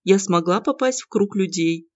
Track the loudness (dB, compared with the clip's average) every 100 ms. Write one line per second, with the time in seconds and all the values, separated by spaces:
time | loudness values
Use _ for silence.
0 | 2 2 2 0 0 0 -2 0 -2 -2
1 | -4 -2 0 0 -2 0 -2 -2 -8